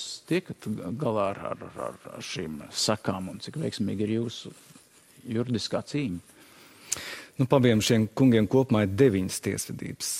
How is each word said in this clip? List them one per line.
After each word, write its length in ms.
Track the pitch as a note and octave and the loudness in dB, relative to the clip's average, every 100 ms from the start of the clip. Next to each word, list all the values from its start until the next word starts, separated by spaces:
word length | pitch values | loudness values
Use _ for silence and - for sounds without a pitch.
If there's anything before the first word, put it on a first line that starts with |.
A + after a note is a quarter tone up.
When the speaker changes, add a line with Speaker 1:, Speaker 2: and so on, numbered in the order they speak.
| - - - | -10 -12 -4
Speaker 1:
tiekat 420 | E3+ - - - A2 F2 | -4 -4 -10 -8 -6 -6
galā 380 | A#2 C#3 G#2+ G2 | -4 -2 0 0
ar, 80 | G2+ - | -2 -8
ar, 200 | - - - | -8 -10 -8
ar, 200 | - - - | -10 -10 -14
ar 160 | - | -14
šīm 380 | - - D#2+ D2+ - | -10 -8 -8 -8 -10
sakām 600 | - - G#2+ - F#2+ F#2 | -2 0 0 -2 -4 -6
un 80 | G2+ | -10
cik 180 | - D3+ | -10 -6
veiksmīgi 480 | C3+ - G2+ F#2+ G#2+ | -4 -2 -4 -2 -2
ir 80 | A2+ | -2
jūsu 340 | A#2 - - - - - _ _ _ - | -4 -8 -14 -18 -20 -20 _ _ _ -16
juridiskā 580 | - A2+ B2 A2+ - G2 | -6 -4 -2 -2 -2 -4
cīņa? 380 | - C#3+ C3 F2 - - - - - - - - - - - | -4 -4 -4 -6 -10 -20 -20 -20 -20 -20 -10 -10 -8 -14 -8
Speaker 2:
Nu, 140 | - C3 | -2 4
pa 100 | C#3+ | 6
abiem 240 | B2 A2 | 6 6
šiem 240 | - A#2 A2 | 4 4 4
kungiem 380 | - C3 A2+ G#2 | 4 6 6 6
kopumā 380 | C3 B2+ A2 G2+ | 4 4 4 4
ir 80 | |
deviņas 480 | G2+ C#3 F#2+ F#2 - | 6 6 4 0 -4
tiesvedības, 680 | G2+ G2+ - - - - - | -4 -4 -6 -8 -10 -8 -6